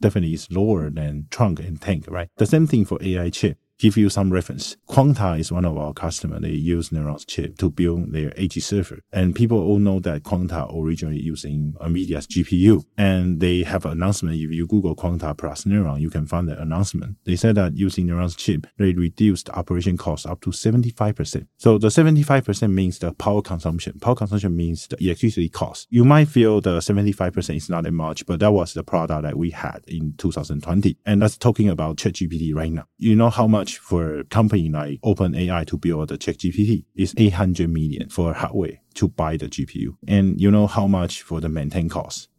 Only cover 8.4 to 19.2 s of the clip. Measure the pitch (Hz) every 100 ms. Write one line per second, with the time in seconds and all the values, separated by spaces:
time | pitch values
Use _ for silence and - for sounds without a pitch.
8.4 | 95 - - 101 92 - - 95 92 85
9.4 | 117 113 87 104 101 95 90 76 - 90
10.4 | 90 82 64 82 78 82 80 76 80 76
11.4 | 73 73 73 76 82 85 95 76 - -
12.4 | 85 90 101 98 - - 98 92 90 82
13.4 | 90 90 85 95 80 82 92 104 82 80
14.4 | 78 82 85 107 92 78 87 85 76 76
15.4 | 80 73 95 101 85 71 78 80 76 87
16.4 | 87 69 78 82 98 - - 101 - 90
17.4 | 113 104 90 76 98 92 87 85 87 82
18.4 | - 80 - - 98 87 87 -